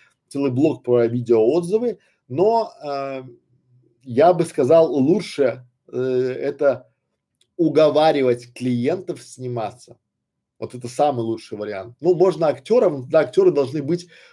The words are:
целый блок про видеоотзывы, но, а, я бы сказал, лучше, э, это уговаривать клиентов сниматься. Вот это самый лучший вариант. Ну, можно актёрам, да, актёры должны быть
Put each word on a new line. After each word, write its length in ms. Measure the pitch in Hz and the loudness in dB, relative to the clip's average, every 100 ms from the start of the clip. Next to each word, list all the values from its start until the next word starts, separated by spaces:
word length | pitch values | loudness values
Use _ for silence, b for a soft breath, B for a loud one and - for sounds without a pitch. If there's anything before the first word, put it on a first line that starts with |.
| b b _ | b b _
целый 220 | 143 139 | -4 -2
блок 320 | 123 156 131 | 0 0 -2
про 240 | - 120 117 | 0 2 2
видеоотзывы, 920 | 123 117 113 110 160 170 214 240 - _ _ _ | -2 2 4 4 2 -2 -2 -4 -8 _ _ _
но, 440 | 127 202 226 220 - | 0 0 2 -2 -10
а, 440 | 147 139 135 135 131 - _ _ _ _ _ _ | -10 -8 -8 -10 -14 -20 _ _ _ _ _ _
я 300 | 131 120 165 | -8 4 4
бы 120 | 175 | 4
сказал, 480 | 170 - 131 165 165 | 0 0 4 6 4
лучше, 720 | 147 135 196 - - 131 - - _ _ | 2 2 0 -2 -2 -2 -2 -14 _ _
э, 40 | 123 | -6
это 920 | 131 127 127 131 139 143 143 131 - _ _ _ _ _ _ - | -2 -2 -2 -4 -6 0 0 0 -8 _ _ _ _ _ _ -2
уговаривать 960 | 160 143 156 143 156 147 127 120 - | 0 4 4 4 2 2 0 0 -6
клиентов 680 | - 123 120 123 185 180 139 | -8 -4 -2 -2 -4 -8 -12
сниматься. 760 | - - 127 120 107 120 - - _ _ _ _ _ _ | -14 -14 -10 -8 -8 -10 -20 -20 _ _ _ _ _ _
Вот 160 | 113 | -14
это 140 | 123 120 | -12 -14
самый 340 | - 147 127 | -2 -2 0
лучший 360 | 113 113 - 104 | -4 -6 -8 -12
вариант. 380 | 104 101 95 - | -10 -10 -12 -6
Ну, 140 | 160 | -2
можно 320 | 175 190 160 160 | 2 2 2 -2
актёрам, 640 | 127 - 233 208 143 127 | -2 0 2 2 -2 -2
да, 120 | 160 | 0
актёры 300 | 147 - 190 | 2 2 2
должны 320 | 143 131 151 | 2 -2 -4
быть 260 | 139 175 - b b | -4 -6 -6 b b